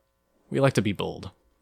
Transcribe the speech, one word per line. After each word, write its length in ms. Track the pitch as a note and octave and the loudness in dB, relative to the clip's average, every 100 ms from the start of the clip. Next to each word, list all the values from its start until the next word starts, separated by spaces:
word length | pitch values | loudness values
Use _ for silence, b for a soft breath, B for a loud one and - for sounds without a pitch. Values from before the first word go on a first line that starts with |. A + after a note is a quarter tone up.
| _ _ _ _ _ | _ _ _ _ _
we 100 | B2+ | 2
like 140 | C3+ | 2
to 80 | - | 4
be 120 | G#2 | 0
bold. 360 | F#2 F2+ D#2+ F2+ - _ _ | -2 -4 -6 -12 -16 _ _